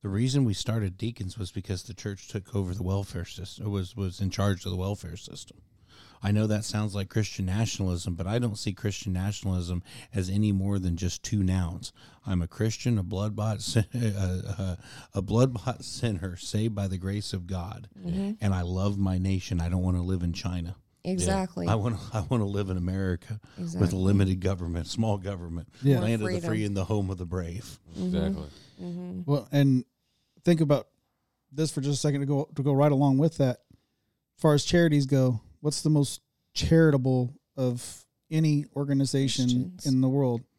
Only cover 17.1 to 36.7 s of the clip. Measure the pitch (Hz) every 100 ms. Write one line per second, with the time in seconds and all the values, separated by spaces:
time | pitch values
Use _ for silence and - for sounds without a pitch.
17.1 | 101 104 101 87 92 87 - - - 180
18.1 | 180 196 214 104 92 87 92 98 101 98
19.1 | 92 95 95 - 90 85 90 90 90 87
20.1 | 92 87 82 95 90 85 95 _ _ -
21.1 | 185 180 196 185 - 175 110 110 107 -
22.1 | 110 82 123 101 101 98 92 90 95 95
23.1 | 87 - 107 - - 175 170 92 92 92
24.1 | 98 95 92 92 95 87 85 82 - 113
25.1 | 104 92 98 87 85 - - 135 131 107
26.1 | 117 107 180 - 110 104 98 92 107 98
27.1 | 95 87 90 85 90 - - - - 185
28.1 | 185 190 196 151 - - - 175 175 180
29.1 | 92 90 143 104 143 139 127 - _ _
30.1 | _ _ _ - 170 156 143 - _ _
31.1 | _ _ _ _ 135 156 - 139 143 151
32.1 | 143 139 143 147 - 139 135 147 139 143
33.1 | 135 160 - 135 120 _ - _ _ _
34.1 | _ _ _ 160 147 - 175 170 147 135
35.1 | 139 127 117 - - 151 147 156 151 139
36.1 | - _ _ _ - -